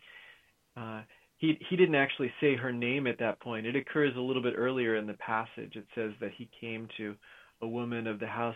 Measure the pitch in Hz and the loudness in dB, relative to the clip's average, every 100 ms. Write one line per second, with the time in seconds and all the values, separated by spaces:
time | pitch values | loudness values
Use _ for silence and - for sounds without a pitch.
0 | - - - - _ _ _ 123 113 110 | -20 -20 -20 -20 _ _ _ -12 -10 -10
1 | 107 - _ _ 160 156 - 180 160 143 | -12 -20 _ _ 2 2 0 6 8 8
2 | 135 - 123 - 151 123 127 120 120 139 | 4 2 -4 2 2 4 0 0 0 0
3 | 131 117 113 98 127 110 113 135 135 151 | 0 0 0 0 -4 -4 -2 -2 0 2
4 | 143 123 127 127 120 - 123 131 117 110 | 2 2 0 2 0 2 2 2 2 2
5 | 107 98 - 110 113 - 107 110 - 120 | 0 -6 -2 -2 -2 -8 -12 -12 -8 -6
6 | 110 104 101 - 120 - 117 113 110 - | -4 -4 -8 -8 -14 -12 -8 -8 -10 -8
7 | 107 101 - - - _ 113 120 120 117 | -8 -8 -16 -20 -20 _ -6 -4 -2 -2
8 | 113 104 113 113 117 | -4 -4 -4 -2 -4